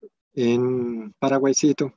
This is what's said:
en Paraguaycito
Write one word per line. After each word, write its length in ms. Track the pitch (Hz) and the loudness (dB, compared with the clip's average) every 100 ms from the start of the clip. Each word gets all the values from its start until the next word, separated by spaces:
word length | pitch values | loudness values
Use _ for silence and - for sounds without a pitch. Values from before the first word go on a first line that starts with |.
| - _ _ - | -20 _ _ -2
en 760 | 120 120 127 127 120 113 107 - | 0 2 0 -2 -4 -6 -10 -4
Paraguaycito 760 | 135 135 135 131 151 135 135 | 0 2 2 2 2 0 -4